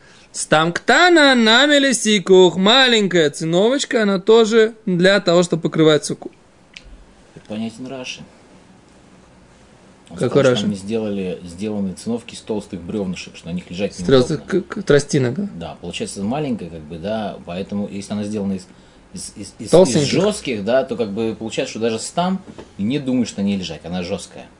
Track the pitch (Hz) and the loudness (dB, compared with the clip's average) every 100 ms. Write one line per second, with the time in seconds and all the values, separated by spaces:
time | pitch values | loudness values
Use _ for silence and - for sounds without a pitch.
0 | _ - _ - - 156 165 170 - 269 | _ -20 _ -12 0 2 2 -2 2 4
1 | 359 339 285 254 220 233 294 285 269 240 | 6 6 6 6 6 6 6 4 2 0
2 | 214 208 170 185 180 165 190 254 262 226 | 0 0 6 8 8 6 4 4 4 4
3 | 196 175 147 - 160 175 220 277 - 240 | 2 2 2 0 0 2 2 0 -2 0
4 | 208 196 190 226 220 226 220 233 - 175 | 0 2 4 6 6 4 2 0 -4 2
5 | 185 202 180 175 180 160 165 156 156 147 | 4 4 4 2 2 0 -2 2 4 4
6 | - 156 - - _ _ _ - - - | 0 -8 -12 -20 _ _ _ -20 -20 -20
7 | - _ _ - - 110 113 113 127 135 | -20 _ _ -20 -12 -8 -8 -10 -12 -12
8 | 127 - - - _ - _ - _ _ | -12 -14 -16 -20 _ -20 _ -20 _ _
9 | _ - _ _ _ _ _ - - _ | _ -20 _ _ _ _ _ -20 -20 _
10 | - 175 123 143 131 104 104 98 98 113 | -20 -8 -2 2 2 2 -2 -4 -6 -6
11 | 107 101 92 85 90 85 107 104 98 87 | -4 -6 -6 -8 -12 -10 -8 -6 -6 -8
12 | 110 117 - - - 107 - 90 87 104 | -8 -8 -10 -16 -10 -8 -8 -12 -8 -6
13 | 92 87 - - 82 90 - 180 202 - | -6 -8 -12 -16 -12 -10 -10 -8 -8 -6
14 | 180 135 - 147 - 180 - - 190 143 | 2 2 2 -2 -4 -4 -4 -6 2 2
15 | - 147 123 135 202 85 80 71 87 - | 2 0 0 -2 -8 -10 -14 -12 -12 -10
16 | 110 101 98 139 143 110 87 82 76 82 | -10 -6 -6 -4 -4 -6 -10 -14 -14 -12
17 | 98 110 101 - - 90 98 101 101 98 | -8 -6 -6 -10 -10 -10 -8 -6 -6 -8
18 | 98 104 104 107 98 95 - - - _ | -8 -8 -6 -6 -4 -6 -10 -20 -20 _
19 | _ 90 - - 101 - 104 160 185 151 | _ -16 -16 -16 -18 -16 2 4 6 2
20 | 139 120 202 208 147 107 98 131 131 113 | 0 0 0 -2 -6 -6 0 0 0 -4
21 | 107 101 113 101 113 113 110 110 117 110 | -4 -4 -4 -6 -8 -6 -8 -4 -4 -4
22 | - - 180 190 - - - - 104 143 | -6 -4 -2 -4 -8 -20 -18 -8 -4 -4
23 | 127 127 117 - 101 98 85 78 82 90 | -2 -2 -2 -4 -4 -2 -6 -10 -8 -8
24 | 90 95 - - - _ | -6 -8 -10 -18 -20 _